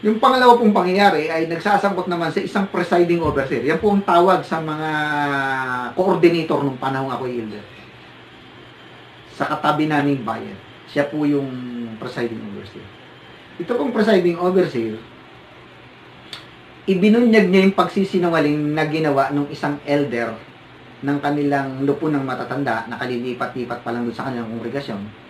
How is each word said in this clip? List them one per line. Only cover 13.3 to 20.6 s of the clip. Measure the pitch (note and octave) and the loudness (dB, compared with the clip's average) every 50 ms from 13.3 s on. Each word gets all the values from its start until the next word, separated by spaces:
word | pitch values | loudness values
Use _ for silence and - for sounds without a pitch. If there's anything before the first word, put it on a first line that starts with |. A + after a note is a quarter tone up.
| - - - - - - F3 | -20 -20 -20 -20 -12 -12 -6
Ito | - A#3+ A#3+ | -4 -2 -2
pong | C#4+ B3+ A3 | -2 -2 0
presiding | A3+ G#3 A3 G#3+ F#3 E3+ F3 E3+ E3+ F3 | 0 4 4 4 4 4 2 0 2 0
overseer, | F#3 F#3 F#3+ F3 D3+ C#3 B2 A2+ A2 G#2+ A2 - - - - - - - - - - - - - - - - - - - - - - - - - - - - - - - - - - - - - | 0 2 2 2 2 0 -4 -4 -4 -6 -8 -12 -18 -20 -20 -20 -20 -20 -20 -20 -20 -20 -20 -20 -20 -20 -20 -20 -20 -20 -20 -20 -20 -20 -20 -18 -18 -18 -18 -18 -20 -20 -20 -20 -20 -20 -10 -2
ibinunyag | - G3 F3+ F#3 G#3+ G#3+ A#3 B3 A#3 A3 A3 F#3+ | 0 2 4 6 6 6 6 6 6 6 6 6
niya | F3+ F#3 F#3+ F#3+ | 6 6 6 6
yung | G3 F#3+ - | 6 4 2
pagsisinungaling | E3 E3+ - G#3 F#3+ - - F#3 F3 F3 E3 D#3+ D3 D3 D3 D3+ D3+ D3 D3+ | 0 0 2 -2 -2 0 0 0 2 2 2 2 2 2 0 0 0 -2 0
na | D#3 D#3 D3+ | -2 -2 -2
ginawa | D3 D#3+ D#3 D3+ C#3+ C#3 C3+ C3+ | -2 0 0 2 2 2 2 2
nung | C#3+ C#3+ C#3+ | 0 -2 -2
isang | C#3+ - - - D3 D3 C#3+ - | -4 -6 -6 -4 -4 -4 -4 -2
elder | C#3+ C#3+ D3 C#3+ B2+ A#2+ A#2+ A#2 A2+ A2 A2 - - - - | 0 0 0 0 0 -2 -4 -4 -4 -6 -10 -14 -20 -20 -20